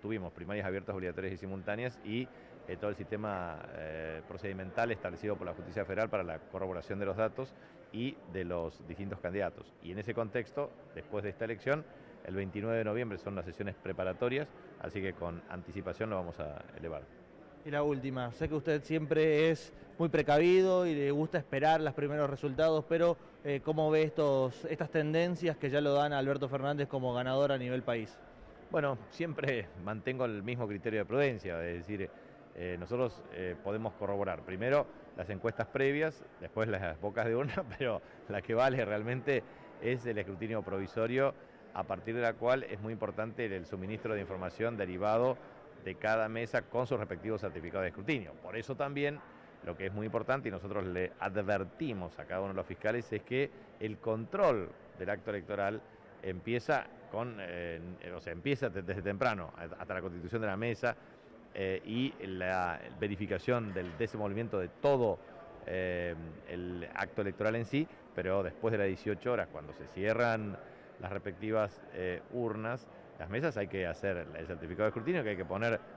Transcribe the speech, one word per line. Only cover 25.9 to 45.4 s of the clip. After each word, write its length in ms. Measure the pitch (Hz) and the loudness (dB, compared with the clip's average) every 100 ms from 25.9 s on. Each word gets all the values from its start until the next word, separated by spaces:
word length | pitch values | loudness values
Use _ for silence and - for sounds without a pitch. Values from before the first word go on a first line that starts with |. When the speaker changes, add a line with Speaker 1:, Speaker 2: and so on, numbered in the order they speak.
Speaker 2:
dan 200 | 143 147 | 6 6
a 60 | 139 | 4
Alberto 280 | 135 139 135 | 4 2 2
Fernández 400 | 135 135 147 143 | 0 2 2 0
como 240 | 135 127 | 0 0
ganador 380 | 123 127 131 143 | 2 2 4 4
a 60 | 135 | 4
nivel 240 | 123 127 | 2 0
país? 360 | - 117 110 - - - - - - | 0 0 -2 -10 -18 -18 -18 -18 -2
Speaker 1:
Bueno, 300 | 160 143 127 - | 2 2 0 -6
siempre 580 | - 165 151 143 120 90 98 | -4 -2 0 0 0 -2 -6
mantengo 420 | 92 110 127 131 123 | -6 -2 -2 0 0
el 180 | 104 | 0
mismo 240 | 101 123 110 | -2 -2 -2
criterio 320 | 101 117 107 | -2 0 0
de 60 | 98 | 2
prudencia, 580 | 127 143 110 95 85 85 | 4 4 2 -2 -2 -2
es 120 | 87 | -4
decir, 280 | 85 104 95 - - - - | -4 -4 -6 -8 -20 -20 -16
eh, 220 | - 90 87 | -8 -6 -4
nosotros, 440 | 87 120 123 - - | -2 0 0 -2 -10
eh, 240 | 87 92 87 | -6 -4 -4
podemos 300 | 98 107 110 | -4 -2 -4
corroborar 500 | - 98 101 95 80 | -4 -2 0 0 -2
primero 420 | 85 92 120 143 - - - - | -4 -2 4 4 2 -4 -12 -8
las 140 | 90 | -6
encuestas 380 | 95 113 - 113 | -2 -2 0 -2
previas, 560 | 131 135 143 156 143 - - | 2 4 4 0 -2 -12 -14
después 280 | 87 107 110 | -6 0 2
las 320 | 95 92 80 | 2 -2 -2
bocas 260 | 101 113 113 | -2 0 2
de 100 | 117 | 2
urna, 280 | 139 - 120 | 2 -2 -4
<laughs> 80 | 95 | -2
pero 240 | 131 98 - - - | 0 0 -4 -14 -6
la 140 | 101 | -4
que 120 | - | 2
vale 300 | 113 131 131 104 | 4 6 6 2
realmente 580 | 107 110 127 131 131 - - - - | 0 0 0 2 2 0 -8 -18 -4
es 240 | 113 123 117 | 0 0 0
el 120 | 104 | -2
escrutinio 440 | 92 90 110 110 | -2 -4 -2 -2
provisorio, 720 | 92 95 95 113 113 127 139 - - - - | -2 -2 -2 0 2 4 2 0 -10 -20 -8
a 100 | - | -6
partir 300 | 95 95 113 | -2 -4 -2
de 80 | 117 | 2
la 120 | 117 | 2
cual 300 | 113 117 131 | 4 4 4
es 180 | - 101 | 2 -6
muy 100 | 110 | -6
importante 540 | 113 104 104 113 113 113 | -2 -2 -2 -4 -2 -2
el, 80 | |
el 120 | 95 82 | -2 -4
suministro 480 | 95 92 110 113 | -6 -4 -4 -2
de 60 | 107 | -2
información 560 | 90 92 92 - 113 113 | -2 -4 -4 -2 -2 0
derivado 640 | 92 90 104 113 127 123 | -2 0 4 6 4 2